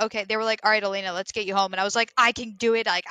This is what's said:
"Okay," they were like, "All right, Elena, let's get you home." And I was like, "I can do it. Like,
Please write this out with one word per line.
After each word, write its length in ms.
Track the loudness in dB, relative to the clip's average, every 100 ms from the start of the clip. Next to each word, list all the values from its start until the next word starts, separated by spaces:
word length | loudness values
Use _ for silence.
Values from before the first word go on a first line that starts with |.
"Okay," 240 | -4 -2 -4
they 120 | -2
were 60 | 0
like, 160 | 0 2
"All 60 |
right, 120 | 2
Elena, 300 | 0 -4 -4
let's 180 | -6 -6
get 120 | -6 -2
you 80 | 0
home." 180 | 0
And 60 | 0
I 40 | -2
was 100 | 0
like, 180 | 0 2
"I 160 | 2
can 220 | 2 -6 -2
do 180 | 0 2
it. 120 | 2
Like, 180 | -2 -2